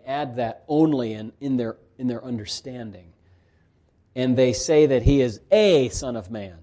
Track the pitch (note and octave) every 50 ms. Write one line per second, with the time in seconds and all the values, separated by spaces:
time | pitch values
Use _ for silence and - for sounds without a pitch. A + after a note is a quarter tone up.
0 | _ C3 C3+ C#3+ D3 C3 A#2 B2 A#2+ A2+ A#2 - _ - D3+ D3+ D#3+ D#3 D3 C3
1 | A#2+ A2 G#2+ A2 A2 A2 - - C#3 C#3 C3 B2 A#2 A2 A2 - _ _ _ -
2 | C3 B2 A#2+ A#2 - B2+ A#2+ A2 G#2 - - - - C3+ B2+ B2 A#2 G#2+ F#2+ F2+
3 | F2+ E2+ E2+ _ _ _ _ _ _ _ _ _ _ _ _ _ _ _ _ _
4 | _ _ - B2+ B2+ B2+ B2+ B2 C3 B2+ A#2+ - - - D#3 D3+ D3+ C#3 C3+ A#2+
5 | G#2+ - C#3+ C#3 B2+ B2 G2+ - - - F#3+ G#3+ G#3+ G3+ F3 C#3+ C3 A#2 - -
6 | C#3+ C3 A#2+ A2+ G2 F#2+ A2+ G#2+ G2 F#2+ F2 E2